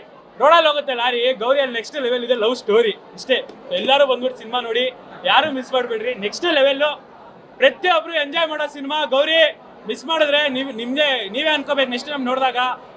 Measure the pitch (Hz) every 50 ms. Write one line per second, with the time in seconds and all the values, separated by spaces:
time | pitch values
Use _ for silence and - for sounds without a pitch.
0 | - - - - - - - - 240 302 330 339 320 302 294 294 285 269 254 233
1 | 233 254 254 240 240 254 254 190 220 247 277 285 269 254 240 226 220 - 302 294
2 | 262 233 247 247 233 233 247 240 208 233 254 240 - 220 202 233 233 208 180 -
3 | - - - - - - 254 202 - - - - - - 180 185 214 254 262 277
4 | 285 262 247 240 254 254 254 - 233 220 240 247 233 233 220 247 254 254 - -
5 | - - - - - 180 208 262 302 311 269 262 247 - 254 254 240 240 226 214
6 | 220 247 247 196 196 208 - - 339 349 330 277 269 277 269 269 294 302 277 -
7 | - - - - - - - - - - - - 240 285 - - - 359 339 320
8 | 320 339 330 311 285 285 311 330 330 311 311 302 302 294 294 294 269 277 302 311
9 | 302 262 254 277 302 311 320 330 311 294 - - - - - - - 214 247 -
10 | 254 320 320 311 302 285 285 294 302 285 254 254 269 277 233 220 233 240 262 302
11 | 302 285 262 240 208 190 208 269 311 311 302 285 269 285 285 277 262 247 247 240
12 | - 302 294 277 254 247 262 262 262 254 240 247 254 254 233 - - - -